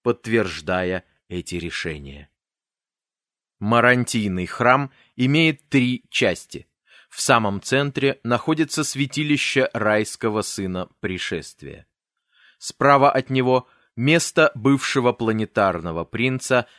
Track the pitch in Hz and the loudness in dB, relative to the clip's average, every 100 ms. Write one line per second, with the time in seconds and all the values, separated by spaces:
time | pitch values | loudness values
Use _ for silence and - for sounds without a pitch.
0 | 120 117 113 113 98 85 78 92 90 92 | -2 -2 0 0 0 -4 -4 -2 -2 -4
1 | - _ _ 90 - 87 82 - 85 76 | -8 _ _ -10 -6 -8 -8 -8 -8 -8
2 | 69 69 73 _ _ _ _ _ _ _ | -12 -18 -20 _ _ _ _ _ _ _
3 | _ _ _ _ _ _ 101 117 120 123 | _ _ _ _ _ _ 0 4 4 4
4 | 120 117 104 92 90 - 120 135 139 - | 0 -2 -2 -2 -6 0 2 2 0 -10
5 | _ - 131 151 160 147 _ 139 123 127 | _ -2 0 2 2 -2 _ 0 2 -2
6 | - - 107 85 - 69 - _ _ - | -6 0 0 0 -8 -18 -18 _ _ -20
7 | _ - - 120 107 98 - 131 143 135 | _ -6 2 2 2 -4 -2 -2 -2 0
8 | 135 131 113 120 - 156 151 - 147 135 | -2 -2 -2 -2 0 -2 -2 -2 -4 -2
9 | 139 - 151 143 - 135 131 117 107 107 | -4 -2 0 0 0 0 0 0 0 0
10 | 107 - 113 107 98 - 95 90 90 _ | 0 -4 -4 -2 -4 -6 -6 -6 -8 _
11 | 92 90 - 85 - - 69 71 _ _ | -8 -6 -6 -8 -10 -18 -18 -18 _ _
12 | _ _ _ _ _ _ - - 135 139 | _ _ _ _ _ _ -14 0 4 6
13 | 139 131 131 131 127 127 - _ _ - | 4 2 -2 0 2 0 0 _ _ -4
14 | 135 165 - - 156 117 127 139 - 139 | 2 2 2 2 2 2 2 2 2 0
15 | 120 113 113 110 107 - 98 85 85 82 | 0 0 -2 -2 -2 0 0 0 -4 -6
16 | 82 - 127 131 - 127 - | -6 -2 -2 -2 2 0 0